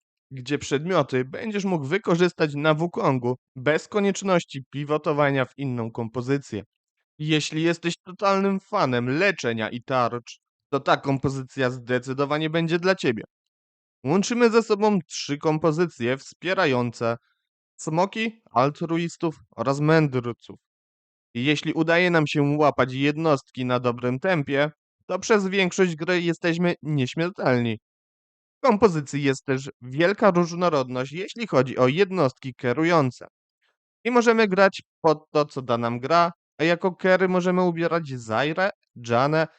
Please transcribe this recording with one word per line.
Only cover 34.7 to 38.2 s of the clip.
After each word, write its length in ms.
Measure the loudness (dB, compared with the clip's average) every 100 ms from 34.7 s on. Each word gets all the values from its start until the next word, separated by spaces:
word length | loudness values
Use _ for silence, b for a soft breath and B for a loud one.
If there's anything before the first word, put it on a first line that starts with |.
| 2 -18 _
pod 300 | 0 0 _
to, 140 | -2
co 180 | 0 -4
da 160 | -2 -2
nam 220 | -2 -4
gra, 320 | 0 2 2 -2 _ -2
a 60 |
jako 320 | 0 0 -2 0
carry 260 | 2 4 2
możemy 340 | 2 2 2
ubierać 460 | 2 0 -2 -2 -4
Zairę, 640 | -10